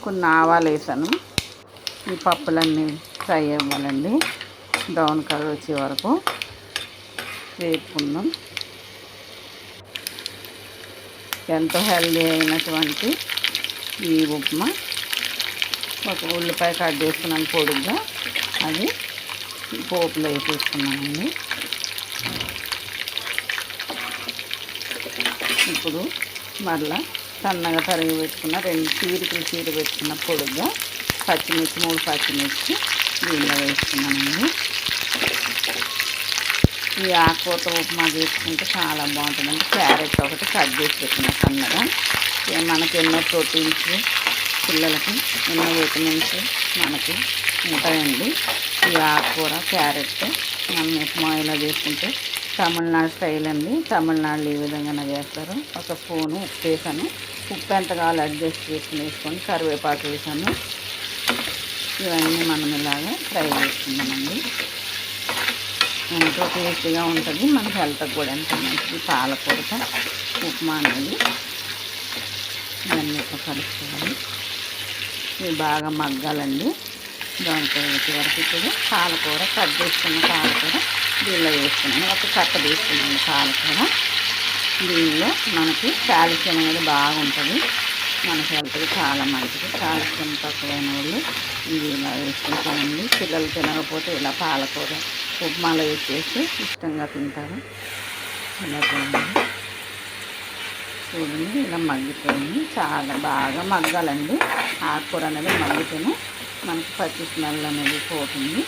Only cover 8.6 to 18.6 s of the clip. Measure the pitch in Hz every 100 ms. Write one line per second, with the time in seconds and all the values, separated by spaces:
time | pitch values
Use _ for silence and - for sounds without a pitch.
8.6 | - - - - - - - - - -
9.6 | - - - - - - - - - -
10.6 | - - - - - - - - - 160
11.6 | 160 175 208 180 170 165 165 160 156 160
12.6 | 165 160 156 147 220 330 - - - -
13.6 | - - - - 175 160 156 151 135 156
14.6 | 226 392 - - - - - - - -
15.6 | - - - - 202 180 165 170 170 170
16.6 | 175 170 170 143 156 156 170 160 156 165
17.6 | 147 - 185 311 440 - - - - -